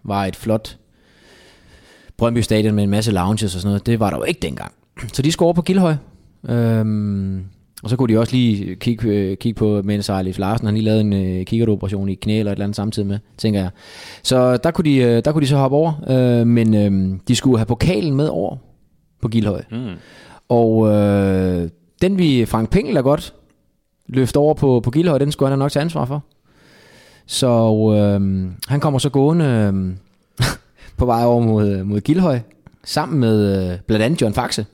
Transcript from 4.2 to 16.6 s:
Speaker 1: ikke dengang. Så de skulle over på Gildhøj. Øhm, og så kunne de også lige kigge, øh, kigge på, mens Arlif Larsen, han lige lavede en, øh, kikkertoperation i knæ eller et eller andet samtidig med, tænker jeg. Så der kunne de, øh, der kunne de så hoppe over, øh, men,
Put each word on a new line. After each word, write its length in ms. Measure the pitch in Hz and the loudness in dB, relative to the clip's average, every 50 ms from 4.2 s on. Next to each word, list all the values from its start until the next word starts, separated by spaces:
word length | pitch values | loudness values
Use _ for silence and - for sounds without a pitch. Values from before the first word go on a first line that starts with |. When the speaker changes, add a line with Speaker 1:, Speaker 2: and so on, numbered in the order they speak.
| - | -4
Speaker 1:
ikke 160 | - 180 - | -4 -4 -4
dengang. 300 | - 80 65 - 50 50 _ _ _ _ _ - - 110 - | -6 -8 -8 -10 -12 -16 _ _ _ _ _ -14 -14 -8 -6
Så 80 | - | -2
de 100 | 135 151 | -2 -2
skulle 160 | 165 - 175 | 0 2 0
over 60 | 170 175 | 2 2
på 80 | 170 | 0
Gildhøj. 340 | 165 - 185 196 185 165 156 139 - - - _ _ _ _ _ - - | 0 0 2 2 2 2 0 -2 -6 -12 -20 _ _ _ _ _ -6 -4
Øhm, 960 | 120 120 117 113 113 110 110 110 107 107 104 104 101 98 98 95 95 95 92 98 - _ _ _ _ - - | -2 0 2 2 2 0 0 0 -2 -2 -2 -2 -2 -2 -4 -4 -6 -8 -10 -12 -18 _ _ _ _ -14 -4
og 60 | 101 | -4
så 60 | 123 | -2
kunne 180 | 123 131 113 107 | 0 2 2 2
de 60 | 110 | 2
også 140 | 117 110 127 | 2 2 0
lige 420 | 127 123 117 107 101 98 90 92 | 2 2 2 0 0 -4 -8 -10
kigge, 320 | 90 - 120 117 107 113 | -6 -4 -4 -4 -2 -2
øh, 300 | 113 104 104 98 95 98 | 0 0 0 0 -2 -4
kigge 200 | - - 120 107 - | -4 -4 -6 -2 0
på, 220 | 113 107 104 101 95 | 0 0 0 0 -2
mens 260 | 101 104 101 101 - | -2 -4 -4 -2 -4
Arlif 280 | 101 95 92 92 90 - | -4 -2 -2 -4 -4 -4
Larsen, 260 | 98 95 113 113 - | -4 -2 -2 -2 -2
han 100 | 107 104 | -2 -2
lige 100 | 110 107 | 0 0
lavede 160 | 107 107 110 | 2 2 2
en, 120 | 107 104 101 | 2 0 0
øh, 320 | 98 95 95 92 92 92 | 0 -2 -2 -4 -4 -4
kikkertoperation 640 | - 117 113 117 110 104 95 - 98 104 98 98 98 | -4 -2 0 0 0 0 -2 -2 -6 -4 -4 -4 -4
i 40 | 95 | -6
knæ 240 | - - 110 107 110 | -4 -4 -2 -2 -2
eller 120 | 107 101 | -2 -2
et 40 | 101 | -4
eller 100 | 98 101 | -4 -6
andet 100 | 101 104 | -6 -4
samtidig 320 | - 101 110 - 110 101 | -4 -6 -4 -4 -4 -4
med, 120 | 98 101 104 - _ _ | -4 -6 -8 -10 _ _
tænker 220 | - - 113 104 101 | -4 -2 0 0 0
jeg. 100 | 92 90 - _ - - - - - - - - - | -2 -4 -8 _ -20 -20 -20 -20 -20 -20 -20 -10 -4
Så 340 | - 127 127 127 127 127 | 0 2 2 4 2 2
der 140 | 120 - 165 | 2 0 -2
kunne 140 | 165 - 165 151 | -2 0 0 2
de, 40 | 139 | 2
øh, 260 | 131 123 120 117 117 117 | 4 4 4 2 2 2
der 60 | 147 | 0
kunne 100 | 151 156 | 0 0
de 60 | 143 | 0
så 100 | 131 147 | 2 2
hoppe 200 | 139 135 131 139 | 2 2 2 2
over, 160 | 147 160 165 156 147 - | 2 0 0 -2 -4 -4
øh, 400 | - 131 131 127 123 120 117 117 | 0 0 2 2 4 2 4 4
men, 260 | 117 120 117 | 4 4 4